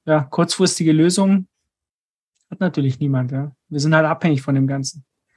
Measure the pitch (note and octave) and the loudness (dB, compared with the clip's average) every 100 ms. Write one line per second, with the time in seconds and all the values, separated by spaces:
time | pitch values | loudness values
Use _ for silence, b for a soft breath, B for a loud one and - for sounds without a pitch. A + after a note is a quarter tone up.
0 | - D#3 C3+ - E3+ - F#3 - D#3+ D#3 | -2 0 0 -2 -2 0 -2 0 2 4
1 | E3+ F3+ G3 G3 F#3 _ _ _ _ _ | 2 2 2 2 -2 _ _ _ _ _
2 | _ _ _ _ _ - F#3 D3+ C#3 C3 | _ _ _ _ _ -6 -4 0 -2 -2
3 | D3 C3 B2+ C3+ D3 - _ D3+ D3+ D#3 | -2 -2 -2 -4 -8 -12 _ -4 2 2
4 | D#3 D#3+ F3 C#3 - C3+ C3+ C#3 C#3 D3 | 2 0 0 0 0 0 0 -2 -8 -12
5 | - _ _ | -20 _ _